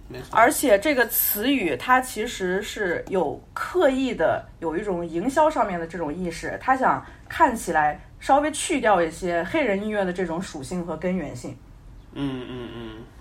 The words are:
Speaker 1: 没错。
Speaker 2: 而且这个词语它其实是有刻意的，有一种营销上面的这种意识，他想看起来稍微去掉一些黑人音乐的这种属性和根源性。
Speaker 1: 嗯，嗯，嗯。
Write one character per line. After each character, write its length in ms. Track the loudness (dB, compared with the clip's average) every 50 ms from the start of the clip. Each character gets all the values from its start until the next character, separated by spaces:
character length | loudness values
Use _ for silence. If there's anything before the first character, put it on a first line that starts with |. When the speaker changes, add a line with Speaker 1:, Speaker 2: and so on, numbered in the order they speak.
| -18 -16
Speaker 1:
没 140 | -14 -14
错。 60 | -12 0
Speaker 2:
而 180 | 4 6 6 6
且 300 | 6 2 4 6 6 6
这 160 | 6 2 2
个 100 | 2 2 2
词 460 | 2 -2 0 0 -2 0 0 2 2
语 220 | 2 2 0 -2
它 240 | -2 2 4 4 4
其 260 | 4 0 -4 -6 -6
实 360 | -6 -4 -4 -2 -2 -2 -2
是 420 | -4 -6 -6 -4 -2 -2 -2 -4 -4 -2
有 280 | 0 0 0 0 -4 -8 -12 -12 -10
刻 360 | -8 -8 -4 0 2 4 4
意 240 | 4 2 0 -2 0
的， 340 | 0 2 2 2 0 -4 -8 -14 -8
有 160 | -6 -4 -4 -4
一 40 |
种 240 | -4 -2 -4 -4 -4
营 240 | -4 -4 -2 -2 0
销 200 | 2 4 4 4
上 180 | 4 2 -2 -2
面 100 | -2 -6
的 80 | -6
这 120 | -6 -6 -6
种 160 | -6 -6 -6
意 180 | -4 -6 -6
识， 260 | -6 -6 -8 -8 -8 -6
他 160 | 0 2 2 4
想 280 | 4 2 2 2 -2 -10 -18 -20 -18 -12
看 260 | 0 2 4 4 4
起 160 | 0 -4 0
来 300 | 2 4 4 2 0 -2 -10 -20 -20 -16
稍 180 | 2 4 4 4
微 100 | 4 2 -2
去 260 | -4 -4 -2 -2 0
掉 220 | 4 4 4 4
一 100 | 4 2
些 320 | -2 -4 -4 -2 0 0 -2
黑 180 | 0 0 0
人 220 | 0 2 0 -2 -2
音 80 | -2
乐 140 | -2 0 0
的 80 | -2 0
这 120 | -2 -4
种 160 | -4 -4 -6
属 220 | -6 -8 -10 -10 -10
性 220 | -6 -6 -6 -6
和 100 | -6 -6
根 180 | -4 -2 -2 -2
源 220 | -2 -4 -6 -8
性。 180 | -10 -12 -12 -14 -14 -18 -20 -20 -20 -20 -20 -20 -20 -20 -16 -8
Speaker 1:
嗯， 320 | -6 -6 -4 -4 -6 -10 -10
嗯， 200 | -12 -12 -12 -12 -12
嗯。 180 | -12 -12 -14 -14 -16 -18 -18 -20 -20